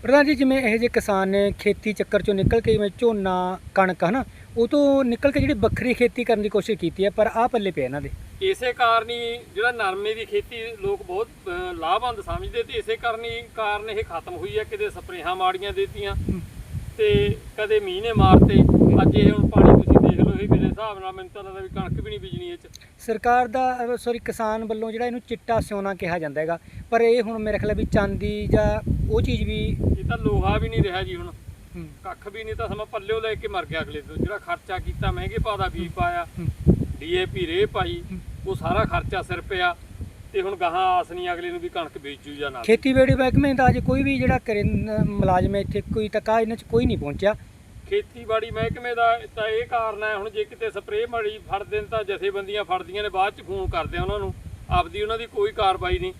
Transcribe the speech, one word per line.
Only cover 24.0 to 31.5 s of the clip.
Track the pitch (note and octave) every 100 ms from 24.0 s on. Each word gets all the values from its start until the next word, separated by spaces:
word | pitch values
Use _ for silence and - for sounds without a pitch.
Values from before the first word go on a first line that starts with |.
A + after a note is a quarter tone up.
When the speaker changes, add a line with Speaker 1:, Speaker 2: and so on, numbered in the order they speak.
| A#3+ A#3
Speaker 1:
ਕਿਸਾਨ | - - A3 A3 A3
ਵੱਲੋਂ | A3 A3+
ਜਿਹੜਾ | A3 B3
ਇਹਨੂੰ | A#3+ -
ਚਿੱਟਾ | A3+ - A3+
ਸਿਉਨਾ | - G3+ G3
ਕਿਹਾ | F#3 F3+ F3
ਜਾਂਦਾ | D#3 C#3
ਹੈਗਾ, | D#3+ E3 - - -
ਪਰ | A#3
ਇਹ | A#3 A#3+
ਹੁਣ | A3 A3+
ਮੇਰੇ | G#3+ G#3
ਖਿਆਲ | G3+ G#3
ਵੀ | G#3
ਚਾਂਦੀ | G#3+ G3+ G3 G#3 G#3 G#3
ਜਾਂ | G#3+ G#3 G#3+ - - -
ਉਹ | A3
ਚੀਜ਼ | B3+ A#3+
ਵੀ | G3+ G#3+ - - - -
Speaker 2:
ਇਹ | -
ਤਾਂ | A#3
ਲੋਹਾ | - G#3 F#3+ G#3
ਵੀ | -
ਨਹੀਂ | A3+
ਰਿਹਾ | G3 F3+
ਜੀ | F#3+ F3
ਹੁਣ। | F3 - -